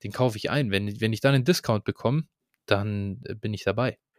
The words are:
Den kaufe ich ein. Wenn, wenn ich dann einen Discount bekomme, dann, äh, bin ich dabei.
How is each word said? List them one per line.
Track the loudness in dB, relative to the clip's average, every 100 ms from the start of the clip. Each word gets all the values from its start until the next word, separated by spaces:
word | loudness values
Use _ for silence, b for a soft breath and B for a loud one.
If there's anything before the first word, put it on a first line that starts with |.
Den | -8
kaufe | 0 0 0
ich | -2
ein. | -2 0
Wenn, | 0 -2 -2
wenn | -2
ich | 2
dann | 4 4
einen | 4
Discount | 2 2 0 0
bekomme, | -2 0 0 -4 _ _ _ -2
dann, | 0 0 -4 -4 -8 -10
äh, | -8
bin | -6
ich | -2
dabei. | -2 0 -2 -4 _